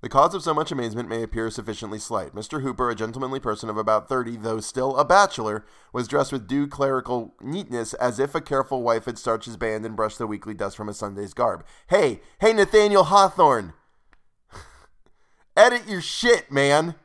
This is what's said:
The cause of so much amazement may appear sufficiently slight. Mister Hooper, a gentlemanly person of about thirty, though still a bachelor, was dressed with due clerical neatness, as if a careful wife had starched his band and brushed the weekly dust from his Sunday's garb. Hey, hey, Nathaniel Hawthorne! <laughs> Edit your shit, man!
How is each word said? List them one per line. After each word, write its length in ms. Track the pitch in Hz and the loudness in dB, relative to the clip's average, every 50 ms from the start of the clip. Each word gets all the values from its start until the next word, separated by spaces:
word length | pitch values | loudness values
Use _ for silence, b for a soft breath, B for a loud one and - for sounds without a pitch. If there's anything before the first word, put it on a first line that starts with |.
| - 117 | -10 0
The 40 | - | 4
cause 220 | 135 143 175 180 | 4 4 4 2
of 80 | 196 - | -2 -2
so 120 | 170 156 | -2 0
much 180 | 151 156 - - | 0 0 -2 -4
amazement 380 | 135 120 117 107 113 120 92 | -4 -4 -4 -4 -6 -8 -6
may 120 | 107 113 113 | -6 -6 -6
appear 280 | 107 - 113 113 113 | -6 -4 -4 -4 -4
sufficiently 480 | 107 - 110 107 107 - 113 104 101 110 | -6 -8 -8 -10 -10 -10 -8 -10 -10 -10
slight. 360 | - - 117 104 90 71 - | -10 -6 -6 -6 -6 -6 -10
Mister 260 | 101 110 - - 156 | -12 -12 -10 -8 -6
Hooper, 280 | 135 135 123 98 127 120 | -6 -6 -4 -2 -2 -4
a 60 | 117 | -2
gentlemanly 460 | 101 110 110 113 131 135 127 131 135 | -4 -6 -8 -6 -6 -8 -6 -6 -6
person 280 | - 123 107 107 - 113 | -4 -4 -6 -6 -6 -8
of 80 | 107 | -6
about 320 | 107 107 104 110 107 - - | -4 0 0 0 0 0 -2
thirty, 300 | 135 127 123 113 120 117 | -4 -4 -4 -4 -8 -8
though 200 | 107 113 110 113 | -6 -6 -6 -6
still 380 | 113 - - 131 127 135 135 | -6 -8 -6 -4 -4 -2 0
a 80 | 127 147 | 0 2
bachelor, 640 | 143 175 196 202 190 - - 113 107 104 107 - b b b b b b | 6 6 6 6 4 0 -6 -6 -6 -6 -6 -8 b b b b b b
was 160 | 127 123 104 | -6 -6 -2
dressed 240 | 131 143 139 135 143 | 0 0 0 0 -2
with 160 | 135 110 87 | -8 -6 -4
due 180 | 131 143 143 | -2 -2 -2
clerical 680 | 143 143 - 139 135 135 131 123 - 123 123 117 - _ _ - | -2 -2 -2 0 0 0 -2 -2 -2 -4 -4 -4 -8 _ _ -12
neatness, 500 | 120 147 185 202 - 120 120 117 110 - | -8 -8 -8 -8 -6 -6 -6 -6 -6 -4
as 260 | - - 123 120 104 | -2 -2 -2 0 0
if 160 | 131 139 143 | -2 -2 -2
a 60 | 160 | -6
careful 420 | 151 - 143 135 135 - 139 127 120 | -6 -2 -2 -2 -2 -2 -4 -4 0
wife 220 | 117 117 113 107 | 0 0 0 0
had 140 | - 120 107 | -6 -10 -8
starched 260 | - 127 113 110 107 | -4 -2 -2 -2 -4
his 140 | - 113 95 | -10 -10 -6
band 260 | 120 113 107 110 107 | -4 -4 -4 -4 -6
and 100 | 113 110 | -8 -6
brushed 220 | 104 110 107 - | -4 -4 -4 -4
the 100 | - 120 | -6 -8
weekly 280 | 107 104 104 - 110 110 | -8 -8 -8 -10 -12 -10
dust 240 | 90 104 98 - - | -8 -8 -8 -8 -8
from 80 | 107 | -12
his 100 | 104 104 | -12 -10
Sunday's 380 | - - 101 98 98 101 98 - | -10 -10 -10 -8 -10 -12 -12 -4
garb. 280 | - 120 117 95 85 - b b b b b | -2 -2 0 -2 -4 -10 b b b b b
Hey, 340 | - - - 202 - - b b b b | 2 2 2 2 0 -4 b b b b
hey, 140 | - 220 226 | 2 2 4
Nathaniel 500 | 220 196 185 - 214 208 208 202 196 180 | 4 2 4 6 4 6 6 6 6 4
Hawthorne! 680 | 151 185 202 196 190 - - 175 151 131 117 101 85 - _ _ _ _ _ _ _ _ _ _ _ _ _ _ _ | 6 6 6 6 6 4 4 4 4 4 2 -2 -8 -16 _ _ _ _ _ _ _ _ _ _ _ _ _ _ _
<laughs> 60 | B B B B B B B B B _ _ _ _ _ _ _ _ _ _ _ _ - | B B B B B B B B B _ _ _ _ _ _ _ _ _ _ _ _ 6
Edit 280 | 208 247 247 240 214 | 8 8 6 2 -4
your 140 | 202 214 185 | -4 -6 -6
shit, 500 | 160 - - - - 240 240 180 143 _ | -6 -6 -6 -2 4 4 4 4 2 _
man! 440 | 139 139 139 139 143 151 160 170 160 - _ | 0 2 4 4 4 4 2 0 -4 -10 _